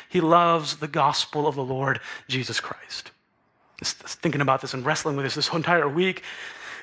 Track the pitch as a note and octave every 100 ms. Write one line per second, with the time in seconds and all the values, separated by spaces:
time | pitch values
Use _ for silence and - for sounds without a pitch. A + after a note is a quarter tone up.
0 | - F3+ D#3+ E3+ E3+ E3+ D3 - D#3 D3
1 | C#3+ C#3+ - D3+ D3 C#3 C3 C3 C#3 B2+
2 | - - - C3 A#2+ A2+ - - - -
3 | - - _ _ _ _ _ - - -
4 | - - E3+ C#3+ C#3 C3 C3+ C3 B2+ D#3
5 | D#3+ C#3 C3+ D3+ - E3+ D#3 E3+ D3 D3+
6 | F#3+ F3+ - - - - - -